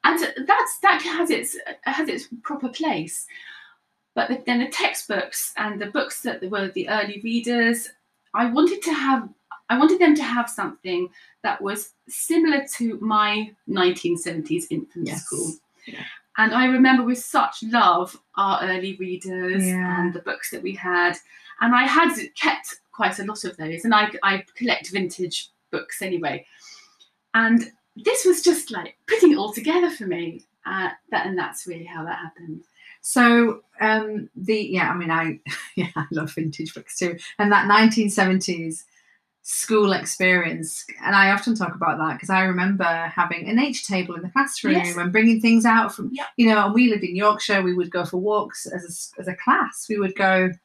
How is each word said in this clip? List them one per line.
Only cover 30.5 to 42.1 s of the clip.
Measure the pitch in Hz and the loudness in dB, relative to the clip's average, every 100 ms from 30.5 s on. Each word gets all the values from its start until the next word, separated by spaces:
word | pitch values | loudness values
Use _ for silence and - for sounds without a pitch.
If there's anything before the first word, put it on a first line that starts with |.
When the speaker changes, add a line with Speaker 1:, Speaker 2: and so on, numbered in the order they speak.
| _ - | _ -8
Speaker 1:
Uh, | 190 185 - _ | -4 -4 -8 _
that, | 214 190 | -4 -2
and | 185 | -4
that's | - - 180 | -6 -8 -12
really | 165 170 | -12 -12
how | 170 165 | -10 -8
that | 170 | -8
happened. | 165 - 170 156 _ _ - - | -12 -14 -14 -14 _ _ -20 -14
Speaker 2:
So, | - 254 240 240 233 214 _ - | -2 4 6 6 4 0 _ -2
um, | 220 220 214 214 - - | 0 0 -2 -8 -8 -10
the, | 190 220 | -2 -2
yeah, | 208 185 170 | 0 -2 -2
I | 180 | -2
mean, | 165 | -2
I, | 165 160 - - - | -2 -2 -6 -10 -12
<laughs> | - - | -8 -6
yeah, | 175 156 | -4 -4
I | 147 | -6
love | 160 156 | -6 -6
vintage | - 160 - 160 | -6 -6 -6 -10
books | - - - | -12 -14 -6
too. | 175 170 - - | -6 -6 -14 -2
And | 208 | 4
that | 202 190 | 4 6
nineteen | 208 220 220 208 | 6 6 4 0
seventies | 196 185 185 190 170 165 160 - _ _ _ _ _ | 2 2 2 0 -4 -6 -10 -16 _ _ _ _ _
school | - - - 220 202 | -8 -6 0 4 4
experience, | 185 - - 185 180 165 165 160 - - - | 2 -4 0 4 4 2 -6 -8 -12 -14 -6
and | - 196 | 2 6
I | 190 | 6
often | 202 240 220 | 4 0 0
talk | 175 | -2
about | - 165 151 | -2 -2 0
that | 160 | -2